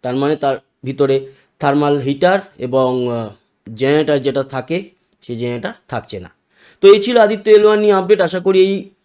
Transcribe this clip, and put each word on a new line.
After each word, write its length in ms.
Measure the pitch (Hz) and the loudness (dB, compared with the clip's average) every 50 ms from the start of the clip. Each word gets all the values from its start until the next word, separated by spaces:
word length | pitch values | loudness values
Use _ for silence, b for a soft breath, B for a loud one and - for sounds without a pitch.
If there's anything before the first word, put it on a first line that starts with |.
| - | -8
তার 140 | 123 127 | -6 -6
মানে 200 | 135 139 143 156 | -4 -2 -2 -2
তার 200 | 151 - 139 135 110 _ _ _ _ - | -2 -2 -4 -4 -4 _ _ _ _ -12
ভিতরে 420 | 127 135 131 143 135 135 135 135 135 B B B B B _ | -12 -4 -2 0 0 0 -2 -4 -8 B B B B B _
থার্মাল 400 | - 143 139 147 147 147 143 143 | -4 -2 0 0 0 0 -2 -2
হিটার 400 | 127 135 143 139 180 175 190 196 190 - _ _ | -2 -4 -4 0 0 0 0 0 -4 -8 _ _
এবং, 520 | - 123 123 131 131 127 127 127 123 123 | -10 -4 -2 0 0 0 -2 -2 -4 -4
আহ, 200 | 120 117 113 104 101 _ _ _ _ _ _ - 113 | -4 -6 -8 -10 -14 _ _ _ _ _ _ -20 -8
জেনারেটর 440 | 107 131 139 143 151 151 151 147 139 | -4 -2 0 0 0 0 0 -2 -2
যেটা 240 | 127 139 127 139 135 | -2 -2 -4 -4 -6
থাকে, 480 | 135 139 131 127 - 160 180 196 - _ _ _ _ _ _ _ | -6 -8 -10 -8 -6 -8 -8 -8 -10 _ _ _ _ _ _ _
সেই 140 | - 123 | -14 -10
জেনারেটর 360 | 113 120 120 120 117 - 113 226 _ _ _ | -8 -8 -8 -8 -8 -10 -12 -14 _ _ _
থাকছে 320 | - 117 104 _ - 98 | -12 -12 -10 _ -16 -16
না। 160 | 90 92 _ _ _ b b b b b b b | -16 -18 _ _ _ b b b b b b b
তো 140 | - 196 202 | 8 8 8
এই 80 | 214 202 | 8 4
ছিল 160 | 233 247 233 | 0 2 2
আদিত্য 320 | 220 202 214 208 202 214 | 2 2 0 -2 2 4
এল 140 | 214 208 214 | 4 6 6
ওয়ান 160 | 214 214 214 | 4 2 2
নিয়ে 120 | 214 208 202 | 2 2 2
আপডেট। 280 | 190 185 180 214 180 | 0 2 0 2 2
আশা 200 | 185 165 175 185 | 2 -2 -2 -4
করি 200 | 180 196 190 185 | -2 0 2 2
এই 300 | 185 196 196 190 190 - _ _ | 2 2 0 -6 -8 -14 _ _